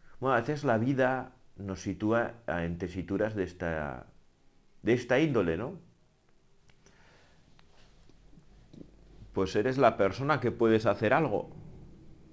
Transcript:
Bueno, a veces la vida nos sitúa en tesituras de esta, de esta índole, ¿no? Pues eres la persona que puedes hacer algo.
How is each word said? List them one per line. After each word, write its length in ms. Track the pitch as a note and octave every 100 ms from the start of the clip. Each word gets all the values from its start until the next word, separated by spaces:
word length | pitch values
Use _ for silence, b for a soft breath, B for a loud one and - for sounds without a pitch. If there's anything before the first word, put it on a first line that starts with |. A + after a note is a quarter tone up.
| b b
Bueno, 160 | B2+
a 60 | A#2+
veces 240 | A#2 D3
la 140 | C#3 A2
vida 580 | B2 C3+ B2+ C3 B2+ - - -
nos 260 | G2+ F2+
sitúa 520 | G2+ F2+ G#2+ A#2 G#2+ - -
en 300 | E2+ E2+ E2+
tesituras 580 | F2+ F#2 F2 F#2+ G#2+ G#2+
de 80 |
esta, 640 | F2+ F2 E2+ D#2 D2 B1+ - - _ _ _ _ _ -
de 120 | G#2
esta 260 | B2 A#2+ C3
índole, 360 | D#3+ B2+ E2+ E2
¿no? 220 | C3 F#3 - _ _ _ _ _ _ _ _ - b b b b b b b - - - - - - - - - - - - - - - - - -
Pues 220 | G2 F#2+
eres 240 | G#2 A#2+ C3
la 180 | A#2+ -
persona 440 | G2 F#2 C#3 C#3+
que 100 | A2+
puedes 360 | - A2+ A2 A2
hacer 260 | G2+ G#2+
algo. 380 | C#3 D3 G2+ - - - - - - - - -